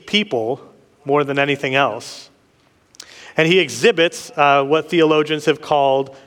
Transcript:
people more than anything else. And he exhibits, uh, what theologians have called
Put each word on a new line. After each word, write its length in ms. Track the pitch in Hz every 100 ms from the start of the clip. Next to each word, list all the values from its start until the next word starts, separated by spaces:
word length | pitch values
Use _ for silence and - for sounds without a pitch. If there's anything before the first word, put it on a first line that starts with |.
| -
people 600 | 208 202 123 110 139 - _ _ _
more 200 | 135 143
than 140 | 143 139
anything 360 | 143 139 135
else. 560 | 135 131 113 - - - _ _ _ _ _ _ - - - - -
And 100 | 160
he 120 | 185
exhibits, 760 | 151 113 226 170 165 - -
uh, 300 | - 143 139
what 240 | 139 160 156
theologians 560 | 175 156 156 151 151
have 160 | 160 139
called 560 | - 147 139 135 135 -